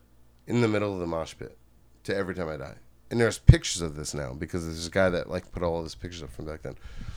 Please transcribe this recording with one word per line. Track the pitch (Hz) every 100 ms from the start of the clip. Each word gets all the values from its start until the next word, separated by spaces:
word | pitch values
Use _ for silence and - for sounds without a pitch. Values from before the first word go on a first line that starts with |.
| - - - - -
in | 120
the | 113
middle | 104 104
of | 95
the | 85
mosh | 82 78 -
pit | 60 - - - - -
to | -
Every | 98 92
Time | 92 80
I | 73
Die. | 67 - - - -
And | 117
there's | 113 -
pictures | - 165 - 92
of | 85 73
this | 73
now | 73 67
because | 69 85 92 82
there's | 80 85
a |
guy | 95 92
that, | 87 -
like, | 90 -
put | -
all | 87 82
of |
his | 80
pictures | - 87 87
up | 71
from | - 78
back | 80
then. | 65 - - - -